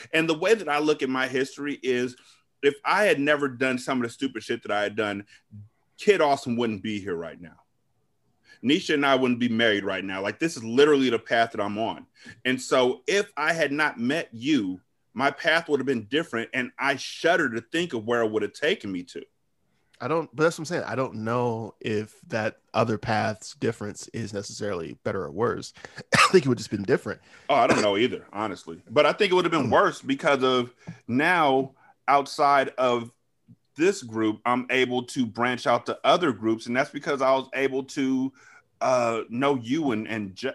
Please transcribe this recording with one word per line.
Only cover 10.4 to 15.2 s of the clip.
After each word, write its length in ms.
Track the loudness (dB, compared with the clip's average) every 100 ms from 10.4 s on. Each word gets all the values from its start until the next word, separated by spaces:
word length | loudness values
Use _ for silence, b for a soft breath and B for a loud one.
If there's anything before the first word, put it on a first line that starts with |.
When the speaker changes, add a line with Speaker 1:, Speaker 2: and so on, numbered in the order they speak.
| -4 -4
Speaker 1:
is 80 |
literally 460 | 0 6 6 6 4
the 100 | 0
path 320 | 0 0 0
that 80 | -2
I'm 180 | -4 -2
on. 280 | -4 -6 -12 _ B B -4
And 160 | -2
so 400 | 0 2 4 0 0
if 220 | 0 0 -2
I 160 | -2
had 220 | 0 0
not 260 | 0 0 0
met 300 | -2 -2 -4
you, 480 | -6 0 0 0 -6 _ _ _
my 180 | -2